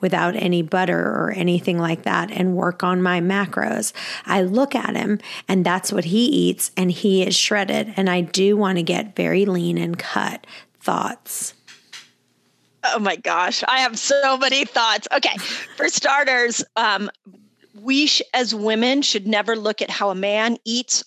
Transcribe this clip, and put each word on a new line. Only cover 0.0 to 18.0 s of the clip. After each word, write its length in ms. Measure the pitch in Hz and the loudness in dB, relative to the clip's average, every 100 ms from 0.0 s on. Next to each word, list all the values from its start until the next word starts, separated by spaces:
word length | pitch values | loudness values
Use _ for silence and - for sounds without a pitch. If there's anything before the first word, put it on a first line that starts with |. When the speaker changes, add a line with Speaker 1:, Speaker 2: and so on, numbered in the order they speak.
Speaker 1:
without 360 | 190 175 175 - | 0 0 0 0
any 260 | 180 175 | 2 2
butter 380 | 160 185 180 170 | 2 0 0 0
or 320 | - - 165 | 0 0 -2
anything 480 | 190 175 175 185 175 | 0 0 0 0 0
like 240 | 170 165 | 0 -2
that." 260 | - 175 190 | -2 -2 -2
And 260 | - 185 180 | -2 0 2
work 260 | 175 180 | 0 0
on 200 | 185 180 | 2 2
my 180 | 185 180 | 2 2
macros. 720 | 175 196 196 - - - 214 - - - - | 2 0 0 -2 -2 -2 -4 -6 -12 -10 -2
I 160 | 185 | 0
look 320 | 185 214 277 | 2 2 2
at 200 | 240 - | 0 -2
him 240 | - - 208 - - - | -2 0 -2 -4 -12 -2
and 160 | 190 | 2
that's 280 | 175 185 - | 2 0 -2
what 120 | 202 | -2
he 220 | 170 214 240 | 0 2 2
eats 440 | 180 175 180 - - | 4 2 0 -4 -2
and 140 | 180 | 0
he 360 | 180 208 190 185 | 2 2 2 2
is 80 | |
shredded. 600 | 185 - 208 196 - 214 208 | 0 0 0 0 -2 -2 -2
And 140 | 190 | 0
I 100 | 180 | 2
do 360 | 175 - 196 208 | 0 2 4 4
want 200 | 196 180 | 2 0
to 60 | |
get 340 | 165 175 214 - | 0 -2 -4 -2
very 300 | 170 175 202 | 0 2 2
lean 320 | 180 170 170 | 0 0 -2
and 200 | 170 175 | -2 -4
cut. 480 | - - - - - - - _ | -4 -4 -4 -6 -16 -20 -20 _
Thoughts? 760 | - 175 196 240 - - - - - - _ - - _ _ _ _ _ _ _ | -4 -2 -2 -6 -10 -10 -10 -12 -20 -20 _ -20 -20 _ _ _ _ _ _ _
Speaker 2:
Oh 140 | - - | -2 0
my 180 | 202 170 | -2 -2
gosh, 480 | 180 170 180 - - | -2 0 0 -2 0
I 120 | 262 | 0
have 200 | 254 226 | 0 -2
so 380 | - 277 277 262 | 0 2 2 2
many 300 | 269 269 277 | 2 0 0
thoughts. 420 | 247 226 214 - 269 | 0 0 0 0 0
Okay, 200 | 233 196 | 0 -2
for 500 | - - - - 311 | -6 -10 -10 -4 -2
starters, 760 | - 285 277 269 247 240 226 - - | 0 2 2 2 2 2 -2 -4 -2
um, 340 | 226 196 208 - - 180 _ _ _ 208 | 0 0 -4 -10 -20 -20 _ _ _ -10
we 260 | 226 269 | -2 2